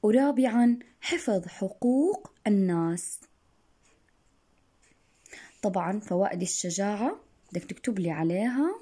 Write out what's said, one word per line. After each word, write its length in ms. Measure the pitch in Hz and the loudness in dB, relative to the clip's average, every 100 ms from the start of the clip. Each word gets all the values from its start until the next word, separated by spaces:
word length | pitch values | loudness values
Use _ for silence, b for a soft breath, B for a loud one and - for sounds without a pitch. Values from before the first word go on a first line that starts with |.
ورابعا 760 | 214 233 277 247 254 226 240 240 B B | 4 4 4 2 2 4 4 4 B B
حفظ 460 | - 339 - 196 175 | -6 -4 0 -2 -2
حقوق 840 | - 190 - 240 254 320 415 - _ - | -8 -8 -2 0 2 2 0 -8 _ 0
الناس. 720 | 202 190 170 165 170 - - - _ _ _ _ _ _ _ _ _ _ _ _ _ _ _ _ _ _ _ B B B B | 2 4 2 0 -2 -6 -12 -16 _ _ _ _ _ _ _ _ _ _ _ _ _ _ _ _ _ _ _ B B B B
طبعا 380 | 208 185 170 208 | -2 0 -2 -4
فوائد 420 | - 180 196 175 | -2 0 0 -2
الشجاعة 760 | 180 - 180 175 196 208 247 427 _ _ _ | -4 -4 -4 -2 -2 -2 -4 -4 _ _ _
بدك 120 | - | -10
تكتب 360 | - - - 202 | -8 -6 -4 -2
لي 120 | 170 | -2
عليها 640 | 156 165 175 233 247 311 440 | 0 0 0 0 0 0 -2